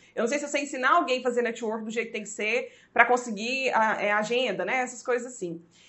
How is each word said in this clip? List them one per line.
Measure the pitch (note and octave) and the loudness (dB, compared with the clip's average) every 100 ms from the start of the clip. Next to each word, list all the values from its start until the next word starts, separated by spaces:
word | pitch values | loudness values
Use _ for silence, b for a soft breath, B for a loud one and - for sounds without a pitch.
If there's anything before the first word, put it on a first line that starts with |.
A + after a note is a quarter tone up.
| B | B
eu | - | -2
não | A3+ | 0
sei | C#4+ | 0
se | C#4+ | 0
eu | |
sei | C#4+ | -2
ensinar | C#4 C4 B3+ | -2 0 2
alguém | F4 D#4+ B3+ | 2 2 0
a | |
fazer | B3+ A#3+ | 0 0
network | A#3 A3+ A3+ A3 | 0 -2 -4 -4
do | A3 | -4
jeito | A3+ G#3+ | -6 -6
que | |
tem | G#3+ | -8
que | G#3+ | -10
ser | - G#3+ A#3+ C4 B B | -4 -2 -2 -4 B B
pra | - B3 | 4 6
conseguir | B3 B3 G3 A3+ C4+ C4 | 4 0 -4 -2 0 2
a, | - A3 G3 | 4 2 2
é, | G#3 | 2
agenda, | G#3 G#3+ B3 B3+ F#3 | 2 2 0 0 0
né, | F3+ B3+ | 0 0
essas | B3+ B3 | -2 -6
coisas | - B3 B3 | -2 -2 -4
assim." | B3 F3 E3+ - b | -8 -8 -8 -14 b